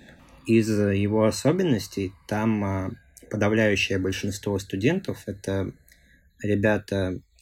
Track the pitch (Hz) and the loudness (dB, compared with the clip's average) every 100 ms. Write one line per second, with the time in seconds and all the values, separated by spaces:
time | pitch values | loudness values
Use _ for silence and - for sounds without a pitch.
0 | - - - - - 113 110 107 101 98 | -20 -20 -20 -12 2 2 4 2 2 2
1 | 101 110 110 - 135 180 185 113 - - | 2 2 2 2 2 2 2 0 -2 -6
2 | 95 - - 107 110 107 101 98 95 98 | -6 -8 -6 -2 0 0 0 -2 -4 -8
3 | - - - 107 104 110 107 98 - 95 | -16 -20 -8 -2 2 4 4 2 0 0
4 | 92 95 104 98 - 98 - 95 113 185 | -2 -2 -4 -6 -4 -4 -4 -2 0 0
5 | - 95 - 98 - 95 95 - _ _ | -4 -8 -10 -10 -4 -4 -4 -8 _ _
6 | _ _ _ _ 104 101 107 104 - 98 | _ _ _ _ -2 2 4 2 0 -2
7 | 92 90 - _ | -2 -4 -12 _